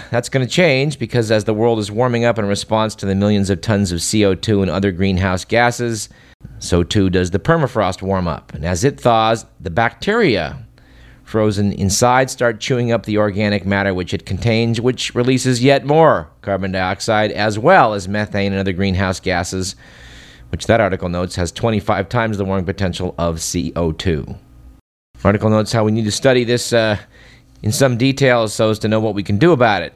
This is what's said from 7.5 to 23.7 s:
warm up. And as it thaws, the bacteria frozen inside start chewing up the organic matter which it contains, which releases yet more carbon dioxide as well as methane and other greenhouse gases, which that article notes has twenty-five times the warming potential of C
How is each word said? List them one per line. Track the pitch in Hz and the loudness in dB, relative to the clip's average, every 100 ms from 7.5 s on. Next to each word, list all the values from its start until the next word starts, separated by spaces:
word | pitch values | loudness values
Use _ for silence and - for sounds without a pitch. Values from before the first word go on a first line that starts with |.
| 165 131 113 92 - | 0 0 0 -2 -2
warm | 95 95 85 | -2 -2 -2
up. | 71 - | -6 -10
And | 80 82 | -8 -4
as | 87 | 0
it | 135 - | 0 0
thaws, | 120 113 110 117 - - | 2 4 2 0 -4 -14
the | 165 | -6
bacteria | 117 117 - 202 233 180 95 71 131 - _ - - - - | -2 -2 -2 -2 0 2 0 -2 -10 -18 _ -20 -20 -20 -20
frozen | - 110 107 101 101 | -6 0 0 0 -2
inside | - 98 - 123 127 135 | 0 -2 2 2 2 0
start | - 120 107 | 0 -2 -2
chewing | - 123 120 | -4 -2 0
up | 113 - | -2 0
the | 104 | 0
organic | 107 95 104 104 | 0 0 0 0
matter | 95 101 98 | 0 0 0
which | 92 87 | -2 -4
it | 95 - | -6 -6
contains, | 90 120 113 117 113 | -2 0 2 0 0
which | 123 120 - | 0 -2 -4
releases | 120 123 127 127 117 | -2 0 2 0 2
yet | 131 139 131 | 4 2 2
more | 156 156 95 78 - | 4 4 2 -2 -10
carbon | 101 95 95 | -4 -2 -2
dioxide | 95 92 98 - 107 107 | -2 -2 -4 0 0 0
as | 87 107 104 | 0 -2 0
well | 139 185 117 | 4 6 4
as | 104 90 | 0 -4
methane | 104 104 101 98 | -4 -2 -2 -2
and | 98 | 0
other | 98 | -2
greenhouse | 87 98 92 95 92 | 0 0 0 0 -2
gases, | 92 87 87 95 92 - - - - - - - - | -2 -2 -2 -4 -6 -10 -20 -20 -20 -20 -20 -20 -10
which | - - | -6 2
that | 113 | 4
article | 98 92 90 | 2 0 -4
notes | 87 90 92 | -4 -4 -4
has | 85 | -4
twenty-five | - 117 104 - 98 95 | -2 -2 0 0 -2 -2
times | 123 113 101 | -2 -2 -2
the | |
warming | 95 95 87 | -2 -2 -2
potential | 92 92 82 90 - | -4 -4 -4 -6 -2
of | 85 82 | -4 -4
C | - 90 82 | -6 -4 -4